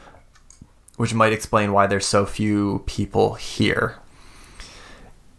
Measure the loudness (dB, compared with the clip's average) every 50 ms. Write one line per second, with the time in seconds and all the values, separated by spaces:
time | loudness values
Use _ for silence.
0 | -20 -20 -20 -20 -20 _ _ -20 _ -20 -20 -20 -20 -20 _ _ _ -16 -6 -6
1 | -4 -2 2 2 4 4 2 0 -2 -2 0 0 0 2 2 2 2 2 2 -2
2 | 0 2 2 2 2 0 -2 -2 0 0 0 0 0 0 -2 -4 -6 -6 -6 -4
3 | -6 -2 0 2 2 2 0 -4 -10 -8 -2 0 0 0 2 0 -2 -4 -6 -10
4 | -18 -20 -20 -20 -20 -20 -20 -20 -20 -20 -20 -20 -20 -20 -20 -20 -20 -20 -20 -20
5 | -20 -20 -20 -20 -20 -20 -20